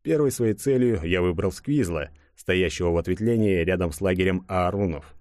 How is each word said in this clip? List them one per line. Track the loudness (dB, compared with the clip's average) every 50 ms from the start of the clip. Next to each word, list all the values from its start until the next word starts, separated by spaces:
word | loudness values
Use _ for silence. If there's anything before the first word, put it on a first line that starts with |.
Первой | _ 0 0 2 2 0
своей | 0 0 0 0 0
целью | 0 0 0 2 2 2 2 2 0 0
я | 0 0 2
выбрал | 2 2 0 0 -2 -4 -4
Сквизла, | -4 -6 -2 0 0 0 0 -2 -4 -6 -8 -12 -20 _ _ _
стоящего | _ -4 -2 2 2 2 0 0 -2 -2 0 0
в |
ответвлении | 0 0 -2 -4 -2 0 0 0 2 2 2 2 2 2
рядом | 0 0 0 0 -4 -4
с | -2
лагерем | 0 0 0 2 2 0 0 -2 -4 -4
Аарунов. | -2 -2 0 0 0 -2 -2 -2 -4 -6 -10 -16 -20 -20